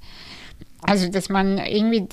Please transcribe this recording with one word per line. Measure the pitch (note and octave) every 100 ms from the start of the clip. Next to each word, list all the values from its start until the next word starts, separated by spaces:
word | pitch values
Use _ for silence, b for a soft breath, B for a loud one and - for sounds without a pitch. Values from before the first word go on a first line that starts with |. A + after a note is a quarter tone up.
| B B B B B B - -
Also, | - G3+ F3
dass | F#3+ E3+
man | G3 F#3+ G3
irgendwie, | - G#3 A3 A3+ F3+